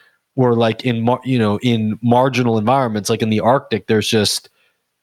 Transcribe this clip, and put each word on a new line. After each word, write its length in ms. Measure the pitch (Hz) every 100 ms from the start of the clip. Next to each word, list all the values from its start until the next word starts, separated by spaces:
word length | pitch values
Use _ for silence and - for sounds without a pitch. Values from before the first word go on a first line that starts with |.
| _ _ _ 135
or, 180 | 123 117
like, 280 | 113 107
in 180 | 127 113
mar-, 200 | 113 123
you 160 | 131 127
know, 200 | 107 104
in 360 | 123 113 107 104
marginal 560 | 120 123 135 123 120 113
environments, 520 | 107 135 120 104 95
like 120 | 110
in 80 | 113
the 100 | 107
Arctic, 480 | 107 139 - 107 -
there's 220 | 110 101
just, 400 | 110 101 - - _ _ _ _ _